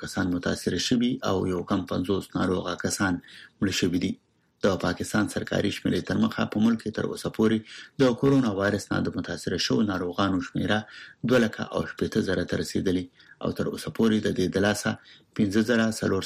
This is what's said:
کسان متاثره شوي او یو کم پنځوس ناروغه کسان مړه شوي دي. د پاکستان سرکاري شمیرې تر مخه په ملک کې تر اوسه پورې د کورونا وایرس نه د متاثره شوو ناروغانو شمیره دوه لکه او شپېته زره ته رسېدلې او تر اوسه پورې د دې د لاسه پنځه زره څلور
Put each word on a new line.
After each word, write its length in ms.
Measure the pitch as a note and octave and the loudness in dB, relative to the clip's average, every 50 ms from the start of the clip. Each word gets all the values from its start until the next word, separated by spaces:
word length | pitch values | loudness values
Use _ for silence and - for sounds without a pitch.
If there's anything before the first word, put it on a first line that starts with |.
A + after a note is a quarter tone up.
| - | -4
کسان 320 | - - - F#2 F2+ F2 | -6 -4 -2 -2 0 0
متاثره 460 | F2 - F2+ F#2 - - - A2+ C3+ - - | 0 0 -2 -2 -2 -2 -2 -2 0 0 2
شوي 240 | C3 A#2+ A#2+ A#2+ C3 - - G#2 | 2 2 2 2 0 0 0 0
او 60 | G2 F#2 F#2+ F#2+ F2+ | 0 0 0 0 0
یو 100 | F2 E2 - | -2 -2 0
کم 160 | G#2 G2 F2+ - | -2 -2 -2 -2
پنځوس 360 | F#2+ F2+ F#2 F#2 G2 F#2 - - - | -4 -2 0 0 0 -2 -2 -4 -2
ناروغه 400 | F#2 F#2 F#2 F#2 F2+ F#2 F2+ F2 - - | -2 0 0 0 0 -2 -2 -4 -4 -2
کسان 300 | F#2+ - - G#2 F#2+ F2+ E2+ - - - - - - _ _ | -2 -2 0 0 0 0 -2 -6 -10 -20 -20 -20 -20 _ _
مړه 140 | - G2 F2+ - | -2 0 0 2
شوي 200 | - F#2 E2+ F2+ F2 | 0 0 2 0 0
دي. 80 | F#2+ - - _ _ _ _ _ _ _ _ - | -2 -4 -6 _ _ _ _ _ _ _ _ 2
د 140 | G#2 F#2+ E2 - | 2 2 2 0
پاکستان 420 | F2+ F2+ - G#2+ - - G#2+ G2+ F2+ | -2 -2 -2 -4 -2 0 0 0 0
سرکاري 400 | - - - - F#2+ F#2 - G2+ | -2 -4 -4 -2 0 0 0 0
شمیرې 300 | F#2+ - - - - F2+ D#2+ - | -2 -2 0 0 0 0 0 0
تر 100 | - G2+ | 0 2
مخه 220 | A2 A2 - - A2 A2 | 2 0 0 -2 -4 -2
په 100 | - G#2 G#2+ | 0 2 4
ملک 140 | A2+ A#2 A2+ | 4 2 2
کې 100 | - A2 G#2+ - | -2 -4 -4 -2
تر 80 | - - | -4 -4
اوسه 220 | - - - F2 - - | -4 -6 -6 -4 0 2
پورې 200 | A2 A2 A2+ A2 A2 - - - - - _ - | 4 4 4 2 -2 -6 -14 -18 -18 -8 _ 4
د 120 | C3+ B2+ A#2+ - | 4 4 4 4
کورونا 320 | - C#3 C#3 C3+ B2 A2+ G2 F#2+ | 4 4 6 4 4 2 2 2
وایرس 260 | G2 G2+ G#2 G2 - - | 2 2 2 0 -2 -2
نه 100 | G2 F#2+ F#2 F2+ | -2 -2 -2 -2
د 100 | E2+ F2+ | -2 -4
متاثره 420 | E2+ - E2+ E2+ - - F#2 E2+ - | -4 -6 -6 -6 -4 -4 -2 -2 0
شوو 240 | - C3 B2 A2+ G2+ | 0 2 2 2 2
ناروغانو 560 | F#2+ F2+ F2+ F2 E2+ - G2+ G2 F#2 F2+ F2 - | 0 -2 -4 -2 0 0 2 2 2 0 -2 -4
شمیره 320 | - - - F#2 G#2 G#2+ G#2+ - - - - - - _ - | -4 -2 0 0 0 0 -2 -4 -12 -18 -18 -20 -10 _ 0
دوه 160 | A2+ B2 B2+ A#2 | 2 4 4 4
لکه 240 | A2 - - - - - | 2 -2 -6 -8 -4 -4
او 80 | F2 E2 - | -4 -4 -4
شپېته 300 | - - - - - A2+ G2 F#2 | -4 -4 -4 0 0 0 0 2
زره 160 | F#2 F2+ F2 - | 0 -2 -2 -2
ته 120 | - F2 | -2 -2
رسېدلې 440 | E2+ - - G2 D#2 F#2+ F2+ F2+ F2+ F2 _ - - - - - - | -2 -2 -4 -2 0 0 0 0 -2 -6 _ -20 -20 -20 -12 -6 -6
او 60 | - | -4
تر 180 | - - G2+ - | -4 -2 -4 -4
اوسه 180 | - - - - - - | -4 -6 -8 -6 -2 2
پورې 200 | A2+ A2+ G#2+ G#2+ - | 2 4 4 2 2
د 40 | F#2+ - - | 0 0 0
دې 80 | F#2 F2 D#2 | 0 0 2
د 100 | F#2+ G2 | 2 2
لاسه 260 | G#2 G2+ - - A2 G#2+ - - - - - _ _ - | 2 2 0 -2 -4 -4 -4 -8 -18 -20 -20 _ _ -2
پنځه 260 | - A2 G2 F#2+ A2+ A2 A2 | 0 0 2 2 2 2 4
زره 160 | A#2+ A2+ A2+ A2 A2 - | 4 2 2 2 0 0
څلور 240 | - G#2 F#2+ F#2+ F#2 | 0 0 0 0 -2